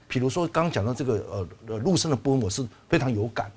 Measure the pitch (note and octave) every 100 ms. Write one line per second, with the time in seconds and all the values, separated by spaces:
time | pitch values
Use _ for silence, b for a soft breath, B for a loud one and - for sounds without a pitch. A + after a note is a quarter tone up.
0 | - B2+ B2+ F3 E3 D#3+ E3+ A#2 G#2 B2
1 | B2+ G#2+ - G2 E2+ - A2 A2 D3 E3+
2 | E3 B2+ C#3 C3+ G2 G2 A#2+ B B E3+
3 | C3 G#2+ A#2 - G#2+